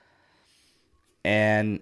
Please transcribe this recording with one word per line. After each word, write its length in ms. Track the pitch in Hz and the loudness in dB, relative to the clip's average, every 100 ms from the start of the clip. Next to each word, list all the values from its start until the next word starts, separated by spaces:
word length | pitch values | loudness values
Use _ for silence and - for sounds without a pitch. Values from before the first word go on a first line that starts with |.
| _ _ _ _ _ _ _ _ _ _ _ _ | _ _ _ _ _ _ _ _ _ _ _ _
And 580 | - 107 107 107 107 104 | -2 0 2 2 -2 -6